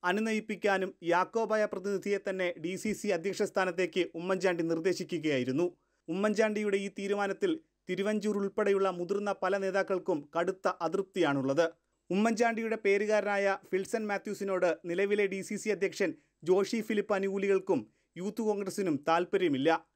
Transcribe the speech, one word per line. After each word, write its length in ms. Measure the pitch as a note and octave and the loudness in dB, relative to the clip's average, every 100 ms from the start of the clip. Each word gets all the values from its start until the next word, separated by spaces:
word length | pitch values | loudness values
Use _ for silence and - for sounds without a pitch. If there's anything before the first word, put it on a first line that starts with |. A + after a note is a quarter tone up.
അനുനയിപ്പിക്കാനും 880 | F3+ G3 A3 A3 G#3+ G3 G3+ F#3+ F#3 - E3 | 0 0 0 -2 -4 -4 0 0 -2 -6 0
യാക്കോബായ 480 | E3+ F3+ A3+ A3 G#3+ G#3 | 2 2 -2 -2 0 0
പ്രതിനിധിയെ 480 | G3 F#3+ G3 G3+ G3 G3+ | -2 -4 -4 -2 -4 -4
തന്നെ 240 | F#3+ F3 F3 E3 | -4 -4 -4 -6
ഡി 80 | F#3 | -6
സി 100 | G#3+ G3+ | -4 -4
സി 80 | G#3 F3 | -2 -2
അധ്യക്ഷ 240 | F3+ F3+ G3+ | -2 -2 -2
സ്ഥാനത്തേക്ക് 520 | - F#3 F3 F3+ F#3 E3+ E3 | 0 0 0 -2 0 -2 -2
ഉമ്മൻചാണ്ടി 440 | F3+ F#3+ F#3 E3+ E3 | -2 0 0 0 0
നിർദ്ദേശിക്കുകയായിരുന്നു. 960 | E3+ F3 F3 E3+ E3+ D3+ C#3 B2 C3 F3 - _ _ - | 0 0 -2 -4 -4 0 0 0 0 -2 -4 _ _ -8
ഉമ്മൻചാണ്ടിയുടെ 720 | E3+ G#3+ G#3 A3 G#3 G#3 G3+ G3 | -2 0 2 2 2 0 -2 -2
ഈ 40 | G3+ | -6
തീരുമാനത്തിൽ 520 | G3 G3+ G3+ F#3+ F#3+ D#3+ _ _ - | -4 -2 -2 -2 -2 -2 _ _ -8
തിരുവഞ്ചൂർ 460 | F#3 G3+ G#3+ G#3+ G3+ | -2 0 0 -2 -2
ഉൾപ്പെടെയുള്ള 500 | G3 G3+ G#3 G3 G3 F3+ | -2 0 2 2 2 0
മുതിർന്ന 340 | F3 G3+ G#3 G3 | -2 -2 -2 -2
പല 140 | F#3 G3+ | 0 0
നേതാക്കൾക്കും 560 | G3 F#3+ F#3+ F#3+ F3 E3 C#3+ | 0 0 0 -2 0 -4 -2
കടുത്ത 340 | E3 F3 F#3 F#3 - E3 | -2 -2 0 -2 0 -2
അതൃപ്തിയാണുള്ളത്. 760 | F#3 F#3+ F#3+ D#3 C#3 C3+ C#3 E3 - _ _ _ | -2 -4 0 2 2 2 2 2 0 _ _ _
ഉമ്മൻചാണ്ടിയുടെ 640 | F#3 A3 A3 A#3 A3 A3+ A3 | 2 2 4 2 2 -2 0
പേരുകാരനായ 720 | G3 G3+ G#3 G#3+ G3+ G3+ G3 F#3+ - | 2 2 4 2 2 0 2 0 -2
ഫിൽസൺ 320 | F#3 F#3+ A3+ G#3+ | -4 -2 -4 -2
മാത്യൂസിനോട് 560 | G3+ G#3+ G3 G3 F#3 F3+ E3 F3 | -4 -4 -6 -2 2 2 0 -4
നിലവിലെ 360 | F3 G3+ G#3 G3 | -2 2 2 2
ഡി 60 | F#3+ F3 | 0 -6
സി 80 | G#3 | -6
സി 80 | G#3+ | -2
അധ്യക്ഷൻ 360 | F#3+ F#3+ D3+ F#3+ - _ _ D3+ | 0 0 0 -2 -2 _ _ 2
ജോഷി 320 | F#3 G3 A#3 G#3 | 4 4 -2 0
ഫിലിപ്പ് 260 | G#3+ G3+ G3 | -2 0 0
അനുകൂലികൾക്കും 640 | G3 G3 G3 G3 F#3+ D#3+ G#2+ _ _ - | 0 0 2 2 2 0 -2 _ _ -8
യൂത്ത് 240 | F#3+ G#3+ G#3+ | -8 -2 -2
കോൺഗ്രസിനും 480 | G3+ G3 F3+ F#3 C#3+ D#3 | 0 -2 -2 -2 -2 2
താൽപ്പര്യമില്ല. 600 | E3 F3 G3 F3+ C3+ C#3+ D#3+ - | 2 2 2 2 2 4 2 0